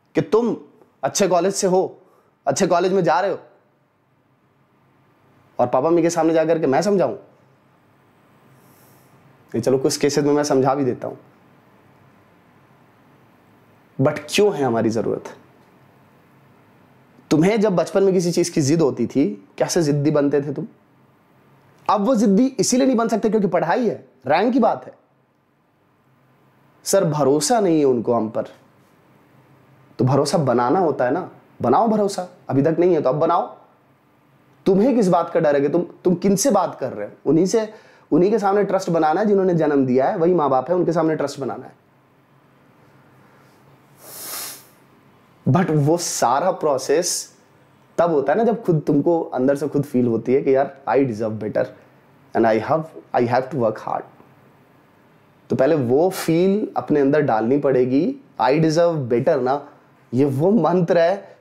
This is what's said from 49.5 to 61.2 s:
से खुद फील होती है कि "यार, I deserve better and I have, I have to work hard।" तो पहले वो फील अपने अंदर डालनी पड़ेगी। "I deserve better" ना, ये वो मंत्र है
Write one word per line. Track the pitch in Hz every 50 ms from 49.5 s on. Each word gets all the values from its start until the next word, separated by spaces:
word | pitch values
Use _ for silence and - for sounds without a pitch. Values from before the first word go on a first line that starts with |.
| 143
से | 143 156
खुद | 139 - 143 143
फील | - - 123 123
होती | 117 113 113 120 - 131
है | 135
कि | - 135 135
"यार, | 131 143 143 - - - -
I | 113
deserve | 135 139 127 110 104 113 107 107 107
better | 110 - - 117 113 - - - - _ _ _ _ _ _ _ _ _ -
and | 110 113
I | 113 110 110 110
have, | 123 143 160 156 - - - - _ -
I | 127 123
have | 113 120 127 127 -
to | -
work | 135 117 110 113
hard।" | - - - - - - - - - - - - _ _ _ _ _ _ _ _ _ _ _ _ _ _ _ _ _ _ _ _ _ _ -
तो | 117
पहले | 123 131 143 165
वो | 151 127 117 127 147 170 190
फील | 180 - - - 160 165 180 190 196 214 214 - -
अपने | 127 - - 151 147
अंदर | 139 135 147 156
डालनी | 147 123 117 110 113 117 135
पड़ेगी। | 147 143 139 131 127 127 127 127 139 175 247 277 - - - _ -
"I | 110 127 139 151
deserve | 156 160 151 165 170 175 165 156 131 113
better" | 120 120 135 170 165 135
ना, | 123 127 135 147 - - - - _ _ _ _ _ - 117
ये | 123 143
वो | 147 127 131 156 190
मंत्र | 220 220 156 151 175 185 175 170 180
है | 170 165 170 196 202